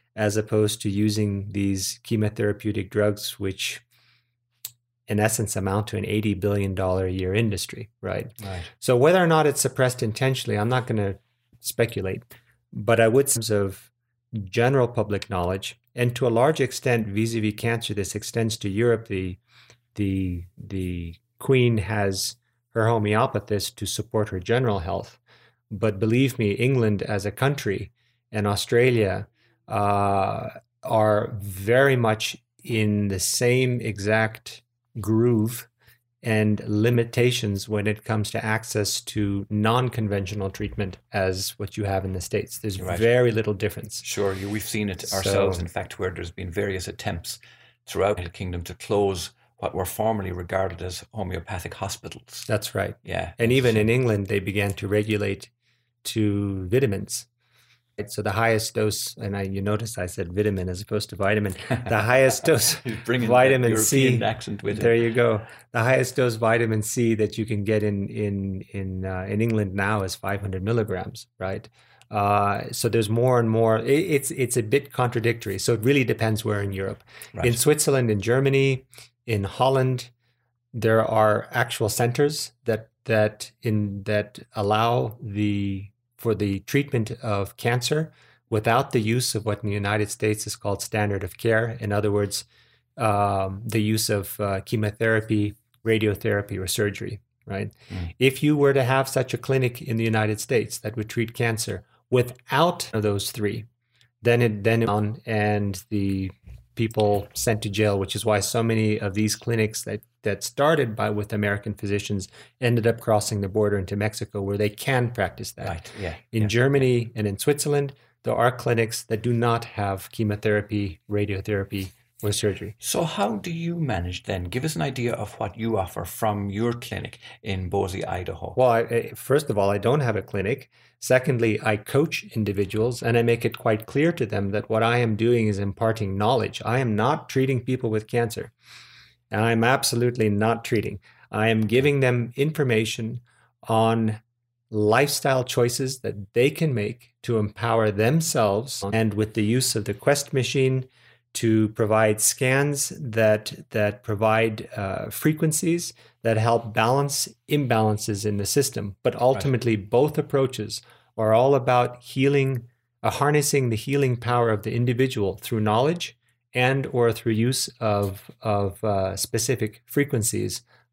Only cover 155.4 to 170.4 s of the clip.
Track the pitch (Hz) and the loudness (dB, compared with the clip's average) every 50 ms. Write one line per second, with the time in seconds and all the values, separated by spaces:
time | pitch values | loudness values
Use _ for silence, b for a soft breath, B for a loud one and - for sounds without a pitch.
155.4 | 165 160 156 - - 170 165 175 170 - - b b b b b - 113 113 107 | 0 0 0 0 0 0 0 -2 -4 -8 -12 b b b b b 0 2 2 4
156.4 | 113 117 117 117 120 113 104 123 110 117 127 139 143 143 143 - - - - _ | 4 4 4 2 2 -2 -2 0 2 4 4 2 2 0 -2 -4 -6 -6 -8 _
157.4 | _ - 147 147 143 120 117 110 110 107 107 104 - - 107 98 104 104 101 101 | _ -2 0 0 2 2 2 4 4 2 2 0 -2 -4 -4 -2 -2 -2 -2 -2
158.4 | 101 - - 143 131 - - - 107 101 98 _ - 127 120 - 120 127 139 - | -2 0 0 0 0 0 -2 -6 -8 -8 -8 _ -2 -2 0 2 4 2 2 2
159.4 | - 139 131 117 - 120 110 104 95 101 - 120 143 151 151 - 143 - - 139 | 2 0 0 0 2 0 0 0 -2 0 2 4 4 4 2 -2 -4 0 0 0
160.4 | 135 127 - - 107 104 - - - b b b b b b - 110 110 110 113 | 0 0 -2 -4 -8 -8 -8 -12 -14 b b b b b b -2 2 4 6 6
161.4 | 127 139 143 135 123 127 127 123 123 120 123 - - - - 135 131 139 143 143 | 6 6 4 4 4 4 4 4 4 2 -2 -10 -16 -8 -2 2 2 4 4 4
162.4 | 135 131 135 120 - b b b b b b _ - 113 107 - 139 147 147 147 | 2 2 0 -4 -6 b b b b b b _ -4 -2 0 2 2 4 4 4
163.4 | 143 147 - 143 131 120 113 107 - - 135 143 139 131 123 120 120 120 123 120 | 2 4 2 2 2 2 0 -2 -2 -2 0 2 2 2 0 0 -2 0 2 2
164.4 | 120 117 110 104 107 110 - 120 123 120 123 117 135 131 127 - 101 95 92 - | 4 2 2 0 -2 -4 -2 0 0 0 2 2 0 0 0 0 -2 -2 -2 -4
165.4 | - - 123 110 107 107 107 113 131 151 175 175 - - - _ _ _ _ _ | -6 -4 -2 0 2 2 2 4 2 2 0 -2 -6 -10 -12 _ _ _ _ _
166.4 | _ _ - 123 123 127 135 139 131 - - 123 120 117 110 - - 120 113 107 | _ _ -2 0 2 2 2 0 -2 -2 0 2 2 2 2 0 0 0 2 2
167.4 | 113 123 127 - - - - - 117 110 104 101 101 98 95 101 - - - - | 2 2 0 -2 -4 -6 -6 -4 -2 0 0 0 0 -2 -4 -8 -14 -20 -18 -10
168.4 | - 113 104 101 101 98 92 - - 113 101 98 95 95 95 104 - - - 117 | -4 -2 0 0 0 -2 -4 -4 -2 -2 0 0 0 -2 -2 -4 -6 -4 -2 -2
169.4 | - - 131 - 113 107 - - _ - - 143 143 143 - 120 101 - - 104 | 0 0 -2 -2 -2 -6 -6 -10 _ -4 0 0 0 0 0 -2 -2 0 -2 -2